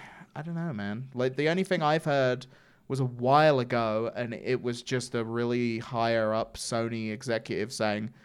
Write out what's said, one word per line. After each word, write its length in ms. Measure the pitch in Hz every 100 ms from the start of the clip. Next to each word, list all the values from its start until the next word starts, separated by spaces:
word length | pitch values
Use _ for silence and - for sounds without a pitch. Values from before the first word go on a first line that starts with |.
| - - -
I 80 | -
don't 120 | 156
know, 200 | 170 170
man. 340 | 113 101 107 131
Like, 220 | 123 131 131
the 120 | 151
only 160 | 180
thing 160 | 185 180
I've 240 | 151 160
heard 400 | 160 139 131 127 - - _ _ -
was 120 | 135
a 40 | 127
while 520 | 120 123 143 156 135
ago, 520 | 120 120 113 110 113
and 200 | - 120
it 260 | 113 104 127
was 220 | 120 120
just 320 | - 127 123
a 100 | 120
really 540 | 113 117 120 123 120 113
higher 560 | 113 120 117 113 110
up 240 | 110 - -
Sony 520 | - 117 117 117 110
executive 600 | 107 127 113 - 90 110
saying, 380 | - 107 104 107 -